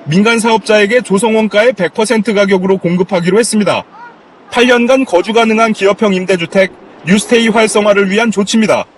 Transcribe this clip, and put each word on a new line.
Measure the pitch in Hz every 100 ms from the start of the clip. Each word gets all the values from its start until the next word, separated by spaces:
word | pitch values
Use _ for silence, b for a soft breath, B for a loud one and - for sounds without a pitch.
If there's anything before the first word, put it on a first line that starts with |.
민간 | - 165 208 233
사업자에게 | 226 226 - 214 202 247
조성원가의 | - 196 226 220 220 208 233
백 | 233 170
퍼센트 | - 220 220 208
가격으로 | 202 202 190 185 190
공급하기로 | 170 180 185 185 175 208
했습니다. | 240 214 185 120 - - - - - - -
팔 | - 247
년간 | 240 240 262 262
거주 | 175 175
가능한 | 220 226 220 226
기업형 | 214 196 202 214 185
임대주택 | 185 185 165 196 190 - - - 151
뉴스테이 | 202 - 233 226
활성화를 | 214 220 214 208 202 196
위한 | 196 233
조치입니다. | 196 202 226 208 123 -